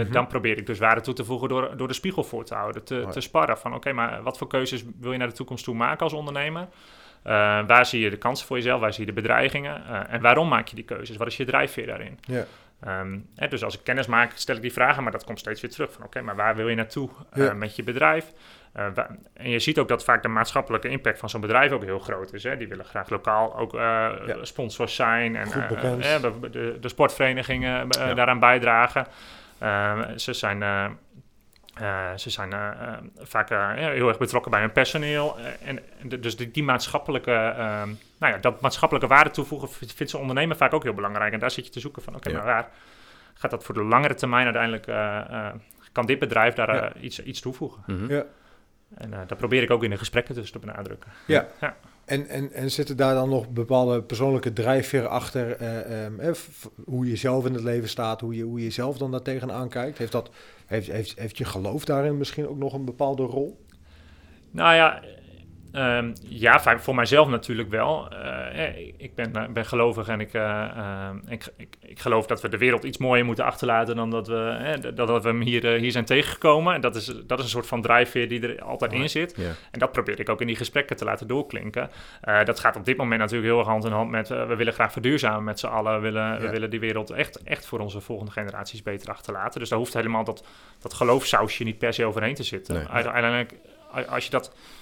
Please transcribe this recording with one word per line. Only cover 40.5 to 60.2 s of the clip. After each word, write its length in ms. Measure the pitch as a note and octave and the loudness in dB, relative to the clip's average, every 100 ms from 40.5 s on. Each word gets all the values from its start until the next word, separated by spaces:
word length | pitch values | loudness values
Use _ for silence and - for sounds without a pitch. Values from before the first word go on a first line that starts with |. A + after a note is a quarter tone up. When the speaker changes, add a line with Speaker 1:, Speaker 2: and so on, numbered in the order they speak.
| D#3 | 4
Speaker 2:
vaak 160 | C3 | 4
ook 100 | D#3 | 4
heel 120 | B2 | 0
belangrijk. 380 | G#2 G2+ G#2 G#2+ | -2 -2 0 -2
En 60 | G#2+ | 0
daar 120 | A#2+ | -2
zit 140 | C3 | -4
je 60 | - | -10
te 100 | - | -10
zoeken 220 | C#3+ - | -12 -12
van: 120 | - | -14
"Oké, 140 | - - | -8 -6
Speaker 3:
Ja. 80 | D#2+ | -2
Speaker 2:
maar 80 | |
waar 240 | A2 A#2 - - - - - - - | 0 0 0 -8 -20 -20 -20 -20 -20
gaat 160 | - - | -6 -6
dat 140 | A#2 | -4
voor 100 | - | -4
de 80 | A2 | -2
langere 300 | G#2+ A#2+ C#3+ | 4 4 4
termijn 300 | C3+ B2+ B2 | 0 2 4
uiteindelijk, 420 | B2 A#2 A#2 A2 - | 4 2 0 -2 -4
eh, 320 | A2 G#2 G#2 | -4 -2 -4
eh, 360 | - A#2 G#2 G#2+ - - - | -6 -8 -8 -10 -16 -20 -10
kan 140 | - A#2+ | -2 0
dit 120 | C#3 | 0
bedrijf 360 | B2+ A2+ A#2 | 2 4 4
daar, 200 | A#2+ A2+ | 4 2
Speaker 1:
Ja. 180 | A2 G#2+ | 2 0
Speaker 2:
eh, 80 | - | -6
iets, 180 | B2+ - | -12 -12
iets 180 | - - | -10 -10
toevoegen?" 420 | B2 B2+ D3+ - G2 | -8 -8 -10 -10 -8
Speaker 3:
Mhm. 260 | F#2+ A2+ | -6 -2
Speaker 1:
Ja. 120 | C#3+ - - _ - _ _ _ | -2 -4 -10 _ -20 _ _ _
Speaker 2:
En, 180 | - A2 | -16 -12
eh, 60 | G2+ F#2 | -12 -10
dat 120 | - | -4
probeer 240 | A#2+ B2+ | 2 4
ik 80 | A#2+ | 4
ook 140 | A#2+ | 4
in 60 | A2 | 2
de 60 | G2+ | -2
gesprekken 360 | - B2 - | -2 -2 -2
dus 160 | A#2+ G#2 | -4 -12
te 80 | A2+ | -14
benadrukken. 520 | G#2 G#2 G2+ G#2 - - - | -14 -12 -12 -12 -16 -10 2
Speaker 1:
Ja. 200 | D3+ - - | 2 2 -4
Speaker 2:
Ja. 160 | - - - _ | -6 -6 -18 _
Speaker 1:
En, 240 | - C#3 C#3+ | -4 -4 -4
en, 240 | C3+ C#3 | -6 -6
en 180 | - C3 | -6 -4
zitten 260 | C#3+ C#3+ C3 | -2 -2 2
daar 180 | C3+ | 4
dan 140 | C3 C3 | 4 4
nog 200 | C3+ A#2+ | 0 0
bepaalde 540 | A#2 A#2 B2+ B2 A#2+ | -4 2 4 4 2
persoonlijke 500 | - G#2+ C3+ C3+ B2+ | 0 0 2 2 0
drijfveren 580 | A2 A#2 C3+ B2+ C#3 A#2 | 0 2 2 2 0 0
achter, 460 | B2 - C3 A#2 A#2+ | -2 -2 -4 -4 -4
eh, 480 | A#2 A2+ A2 A2 | -6 -6 -6 -8
ehm, 160 | G#2+ G#2+ | -8 -4
eh, 140 | D#3 | -2
v-, 300 | E3+ - - A2+ - | -4 -6 -18 -20 -16
hoe 240 | - B2+ B2+ | -6 -2 0
je 80 | A2 | 0
zelf 300 | C3 C3 B2+ | 0 2 0
in 60 | |
het 80 | B2 | -2
leven 260 | A#2 A#2+ A2 | -2 -2 -2
staat, 320 | - A2+ A2 | -4 -4 -4
hoe 140 | A2+ A2+ | -4 -6
je, 60 | |
hoe 200 | A#2 A#2 | -6 -4
je 80 | A2+ | -4
zelf 280 | G#2+ B2+ B2+ | -4 -4 -2
dan 120 | C3+ | -4
daar 120 | B2+ | -4
tegenaan 460 | C3 C3 B2+ G#2+ B2 | -4 -6 -4 -6 -6
kijkt? 300 | B2 C3 D3 | -4 -6 -4
Heeft 140 | A#2 | -4
dat, 180 | A#2+ | -4